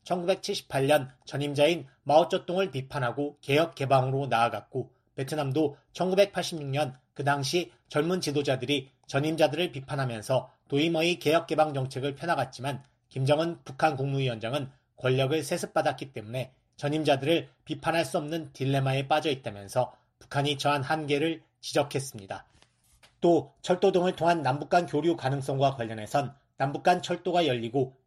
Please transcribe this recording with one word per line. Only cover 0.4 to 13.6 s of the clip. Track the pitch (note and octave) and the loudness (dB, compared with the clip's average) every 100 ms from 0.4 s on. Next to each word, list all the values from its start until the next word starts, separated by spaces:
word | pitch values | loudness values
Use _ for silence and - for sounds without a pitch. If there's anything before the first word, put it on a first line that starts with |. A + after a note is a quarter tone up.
| - G3+ - C#3 C3+ | -2 -8 -4 0 4
년 | D3 C3+ - | 4 2 -10
전임자인 | - C#3 D3 C#3+ D3 E3+ C3 _ | -10 -6 -2 2 4 2 -4 _
마오쩌둥을 | C3+ D3 F3 F3+ - F3+ F#3+ | 4 4 6 0 -2 -2 -2
비판하고 | C3+ C3 C#3+ A#2+ A#2+ C#3+ - | -4 -6 -4 -4 -2 -6 -6
개혁 | - C#3+ E3 - | 2 2 2 -2
개방으로 | C3+ C3+ C3 C3+ C#3 | 2 4 4 -2 0
나아갔고 | A#2 A#2 G#2 - C3 A#2 _ _ - | 2 2 0 -6 -8 -8 _ _ -10
베트남도 | C3+ D3+ C#3 C#3 D3 - _ | -6 -4 -2 0 0 -2 _
천구백팔십육 | - F3+ F#3+ G3 F#3 - E3 C#3 | -4 0 4 2 2 -6 -8 -6
년 | C3+ C#3+ - _ | -4 -4 -6 _
그 | - | -4
당시 | C#3 C#3 C3+ F3+ F3 _ _ | 0 0 0 -2 -2 _ _
젊은 | D3+ D#3+ F#3 | 0 0 0
지도자들이 | D3+ C#3+ C#3+ B2+ B2+ C#3+ C3 _ - | 0 0 0 0 0 -2 -4 _ -4
전임자들을 | C#3 D#3 D#3+ D3 D3+ F3+ | -2 0 2 2 2 -4
비판하면서 | C3+ - C#3 C3 A2+ - C3 - _ _ | -6 -8 -4 -4 -6 -2 -2 -2 _ _
도이머의 | C#3 E3 D#3+ E3+ F3 | 0 2 2 2 2
개혁 | C#3+ E3 - | 2 2 2
개방 | D3+ D#3 | 2 2
정책을 | C3+ C3 B2+ C#3+ C#3 | 0 -4 -4 -6 -6
펴나갔지만 | E3+ D3 B2+ - C3 D3 - _ _ | -2 -2 -2 -6 -8 -8 -12 _ _
김정은 | C3 C3 D3 E3+ E3 | -2 2 2 2 -4